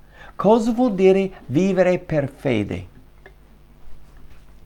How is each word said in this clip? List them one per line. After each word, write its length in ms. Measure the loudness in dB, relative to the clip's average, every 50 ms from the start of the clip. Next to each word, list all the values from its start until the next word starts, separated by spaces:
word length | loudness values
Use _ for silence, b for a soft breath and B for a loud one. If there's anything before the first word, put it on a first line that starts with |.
| B B B B B B B
cosa 360 | -2 2 4 4 4 2 0
vuol 240 | 0 0 0 0 2
dire 340 | 4 4 4 4 4 2 -2 B B B
vivere 540 | -4 0 0 2 2 2 2 2 2 0 0
per 280 | -2 -2 -2 -2 -2
fede? 600 | -4 -8 -6 -4 -2 -2 0 -2 -4 -6 -8 -10 -14 -20 -20 -20 -20 -20 -20 -20 -20 -20 -20 -20 _ -20 -20 -20 -20 -20 -18 -14 -14 -14 -14 -16 -18 -20 -20 -20 -20 -20 -20 -20 -20 -20 -20 -20